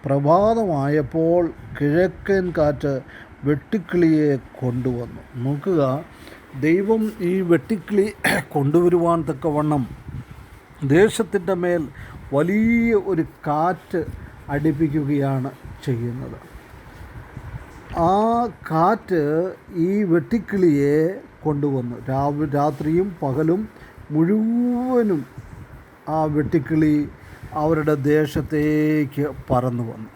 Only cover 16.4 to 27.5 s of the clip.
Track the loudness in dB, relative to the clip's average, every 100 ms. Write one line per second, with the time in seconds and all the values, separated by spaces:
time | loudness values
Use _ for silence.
16.4 | -18 -20 -20 -20 -20 -20 -18 -18 -18 -16
17.4 | -14 -14 -16 -20 -10 0 2 4 2 0
18.4 | -2 -6 -2 2 4 2 0 0 2 0
19.4 | -2 -6 -10 -2 0 2 2 2 2 -4
20.4 | -2 2 4 4 4 2 2 -2 -14 -8
21.4 | -4 0 0 -2 -4 -8 -4 0 0 -2
22.4 | -2 0 0 0 0 0 0 -4 -4 0
23.4 | 0 0 -2 -12 -20 -20 -6 0 2 2
24.4 | 2 0 0 -2 0 2 2 0 -4 -16
25.4 | -18 -18 -18 -20 -20 -18 -4 -2 0 0
26.4 | 0 0 0 2 2 2 0 -10 -20 -20
27.4 | -10